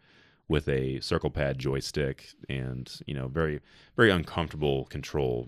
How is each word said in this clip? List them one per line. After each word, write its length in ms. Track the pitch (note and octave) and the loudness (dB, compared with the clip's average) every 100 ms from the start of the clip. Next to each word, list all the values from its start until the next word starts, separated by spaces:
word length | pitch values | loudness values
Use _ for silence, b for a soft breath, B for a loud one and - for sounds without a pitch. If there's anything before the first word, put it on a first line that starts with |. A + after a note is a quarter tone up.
| b b b b b | b b b b b
with 200 | D2+ D2 | 0 2
a 320 | C2+ C2 C2 | 0 0 -4
circle 300 | - E2 D2+ | 0 0 0
pad 280 | D2 C#2+ C2+ | 0 0 0
joystick 720 | C2+ C2+ - D#2 C2+ C2+ - - - | -2 -2 -2 -2 -2 -4 -12 -16 -8
and, 500 | C2+ B1+ B1+ B1+ - - | -6 -4 -6 -10 -12 -8
you 60 | |
know, 160 | C#2+ C2 | -6 -4
very, 320 | D2 D#2+ D2 - b b - | 0 0 -2 -8 b b 6
very 160 | A2+ | 6
uncomfortable 720 | F2+ D2+ - D#2 D2+ D2 C2+ - | 6 0 -4 -4 0 0 0 -2
control 600 | D2+ C2+ D#2 C2 A#1+ | -8 -4 -2 0 -2